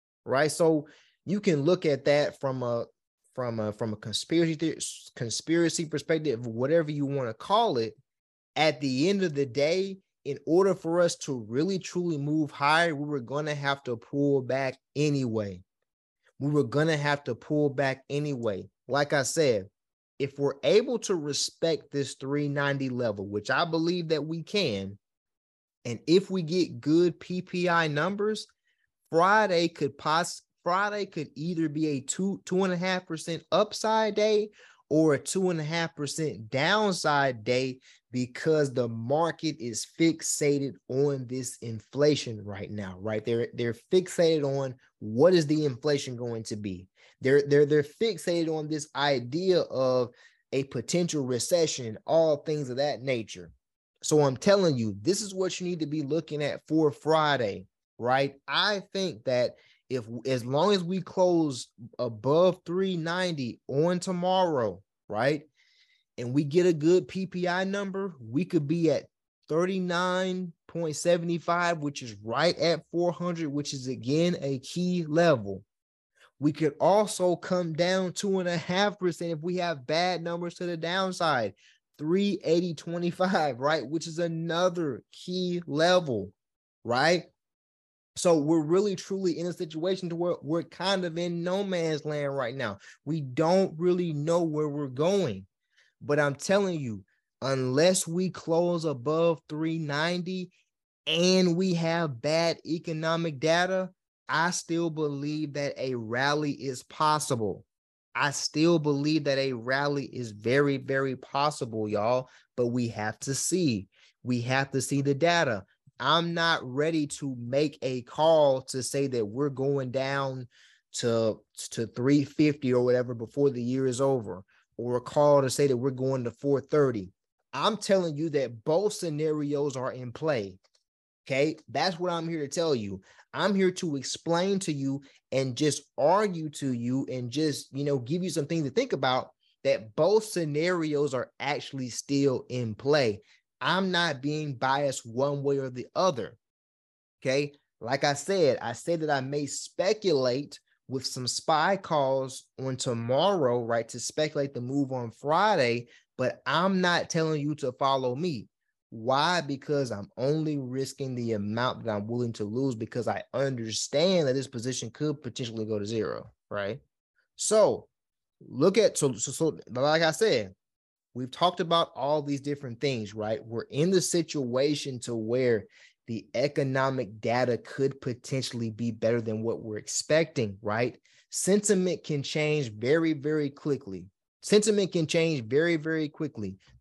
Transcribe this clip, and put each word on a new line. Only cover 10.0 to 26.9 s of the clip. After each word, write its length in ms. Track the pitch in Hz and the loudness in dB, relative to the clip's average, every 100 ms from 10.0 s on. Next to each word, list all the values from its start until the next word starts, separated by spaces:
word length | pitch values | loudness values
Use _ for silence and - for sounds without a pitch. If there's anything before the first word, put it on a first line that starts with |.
| _ _ 135 | _ _ -8
in 120 | 135 | -6
order 300 | - 170 196 | 2 4 4
for 260 | 180 165 170 | 2 0 2
us 160 | 170 - | 2 0
to 280 | - 131 104 | -6 -8 -4
really 300 | 120 175 190 | -2 0 -2
truly 400 | - 180 175 151 | -4 -4 -2 -2
move 320 | 143 156 143 | 0 0 0
higher, 440 | - 143 160 170 | 0 4 4 4
we 140 | 143 147 | 0 -4
were 120 | 143 | -4
gonna 340 | 113 139 151 | -4 -4 -4
have 280 | 147 143 139 | -4 -2 -2
to 120 | - 113 | -4 -8
pull 460 | - 143 143 139 | -6 0 2 2
back 340 | 127 131 135 - _ | 0 -2 -2 -6 _
anyway. 680 | 139 151 139 127 110 101 90 - _ _ _ _ _ _ - | -2 0 2 0 -2 -4 -8 -18 _ _ _ _ _ _ -6
We 120 | 139 | -2
were 140 | 147 | 0
gonna 320 | 120 139 156 151 | 2 2 2 2
have 280 | 147 143 | 0 0
to 100 | - | -2
pull 360 | 113 - 151 147 | -8 -2 0 0
back 320 | 131 139 131 - | 2 -2 -2 -6
anyway. 580 | 143 147 131 113 98 104 _ - | -6 -4 -4 -4 -4 -8 _ -4
Like 280 | 135 143 | 0 2
I 80 | 147 | 2
said, 460 | 127 - 143 107 95 _ _ _ _ - | 0 2 2 2 -2 _ _ _ _ -6
if 200 | 139 - | -6 -2
we're 180 | 143 - | -2 0
able 360 | 139 196 247 233 | 4 4 4 -2
to 140 | - | -2
respect 760 | 180 147 135 - - 165 156 - | -2 -2 -4 -4 -2 -2 -2 -4
this 260 | 143 131 - | -4 -4 -6
three 320 | 135 143 147 | -4 -2 -2
ninety 420 | 143 143 139 135 | 0 0 0 -2
level, 360 | 123 120 101 98 | -2 -2 -2 -4
which 240 | 104 104 | -4 0
I 140 | 135 | 0
believe 440 | 170 160 165 180 165 | 0 0 0 0 0
that 180 | 156 156 | -2 -2
we 160 | 165 | -6
can, 560 | 156 208 160 101 98 101 _ _ _ _ _ _ _ _ | -4 -2 0 -2 -6 -12 _ _ _ _ _ _ _ _
and 160 | 123 113 - | -10 -6 2
if 240 | 180 190 | 4 4
we 120 | 190 | -4
get 380 | 156 180 165 120 | -2 0 -2 -2
good 380 | 147 | 2